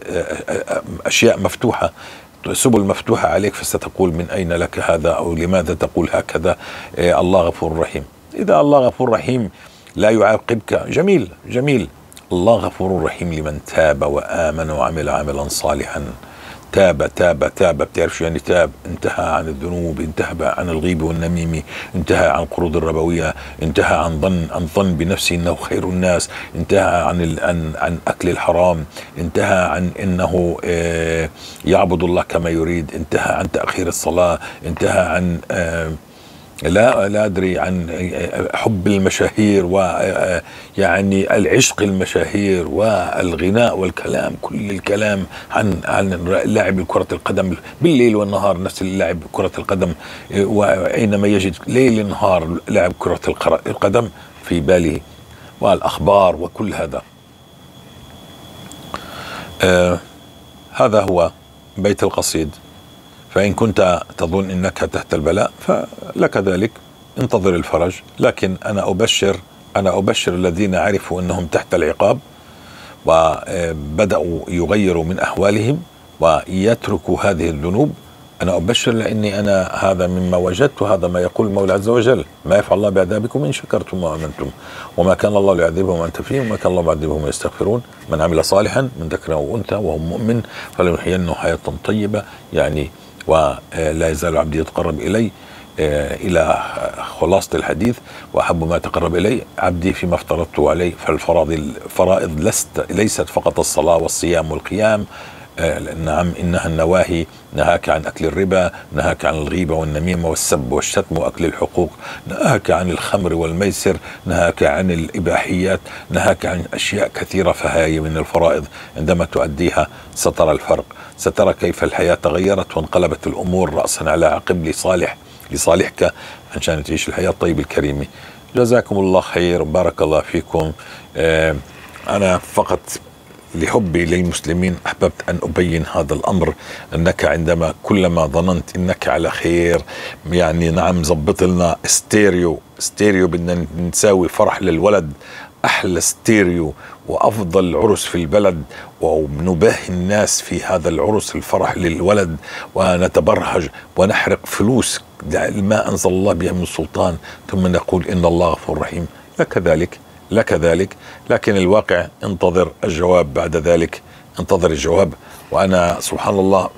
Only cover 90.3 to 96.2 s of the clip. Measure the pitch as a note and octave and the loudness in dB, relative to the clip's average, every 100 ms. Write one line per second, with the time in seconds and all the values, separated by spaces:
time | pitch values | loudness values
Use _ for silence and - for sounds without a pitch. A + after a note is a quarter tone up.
90.3 | A#2+ - - - - F2+ D#2+ E2+ F#2 F2 | -2 -4 -12 -8 0 2 2 0 -2 -2
91.3 | D2+ E2+ D#2+ - D#2+ - G#2+ G#2 G#2+ - | -2 -2 -2 -6 -6 -2 -2 0 -4 -6
92.3 | - - F2 C#2+ D#2 D2 - - - - | -16 -6 0 0 0 -6 -10 -20 -8 2
93.3 | D#2+ D2 C2 - E2 D#2 D#2+ E2 D#2 F2 | 4 2 -2 -8 -4 -2 0 0 0 0
94.3 | D#2 D#2 D#2 D#2 - E2+ D#2 - G#2+ A2 | 0 0 -2 -2 -2 -4 -2 -2 0 -2
95.3 | - - - - - D#2 D2 C#2 - | -4 -20 -20 -12 -4 -2 0 -4 -4